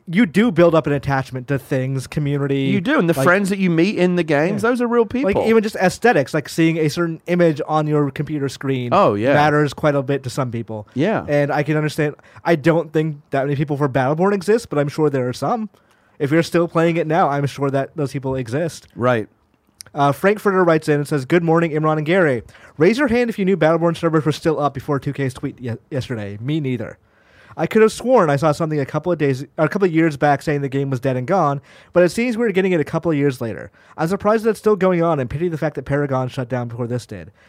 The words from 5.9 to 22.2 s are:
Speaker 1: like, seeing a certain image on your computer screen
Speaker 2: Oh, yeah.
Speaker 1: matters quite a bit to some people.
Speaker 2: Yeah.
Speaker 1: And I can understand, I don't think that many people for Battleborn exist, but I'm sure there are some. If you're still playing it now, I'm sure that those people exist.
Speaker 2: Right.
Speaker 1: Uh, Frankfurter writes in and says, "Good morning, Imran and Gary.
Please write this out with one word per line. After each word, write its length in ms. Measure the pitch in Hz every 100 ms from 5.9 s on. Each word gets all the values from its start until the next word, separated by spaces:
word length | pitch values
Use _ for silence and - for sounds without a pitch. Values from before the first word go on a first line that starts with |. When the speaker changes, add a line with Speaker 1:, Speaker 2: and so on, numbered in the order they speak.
| - 226 196 131
Speaker 1:
like, 160 | 160 143
seeing 280 | - 165 165
a 100 | 156
certain 320 | 156 170 160 -
image 340 | 175 175 143 -
on 180 | 156 151
your 220 | 151 143
computer 380 | 131 147 151 135
screen 400 | - 135 135 120
Speaker 2:
Oh, 220 | 170 180
yeah. 200 | 101 117 143
Speaker 1:
matters 380 | 151 147 147
quite 220 | - 156 143
a 60 |
bit 220 | 131 139
to 60 | 135
some 220 | - 131
people. 360 | 117 117 110 104 -
Speaker 2:
Yeah. 280 | 165 113 78
Speaker 1:
And 220 | 147 143
I 80 | 147
can 140 | 143 151
understand, 380 | 151 - 151 - _ -
I 120 | - 165
don't 360 | 139 165 156
think 260 | 156 156 147 -
that 140 | 139 139
many 100 | 139
people 220 | 151 143
for 100 | 143
Battleborn 460 | 127 127 156 185
exist, 360 | 202 175 226 -
but 100 | 147
I'm 100 | 147
sure 200 | - 151
there 200 | 135 104
are 40 |
some. 360 | 123 143 233 220 _ _ _ _ -
If 120 | 143
you're 120 | 160
still 240 | 165 175 170
playing 300 | 170 165 165
it 80 | 156
now, 220 | 160 175
I'm 160 | 143 143
sure 240 | - 139
that 260 | 135 135 -
those 160 | 139
people 240 | 143 135 131
exist. 520 | 123 127 165 - - -
Speaker 2:
Right. 340 | 120 120 104 _ _ _ _ - -
Speaker 1:
Uh, 180 | 151 143
Frankfurter 500 | 135 190 214 208 185 180
writes 240 | 160 156
in 60 | 147
and 120 | 143
says, 160 | 151
"Good 200 | 127 170
morning, 280 | 165 160 170
Imran 240 | 151 156 156
and 80 | 151
Gary. 380 | 185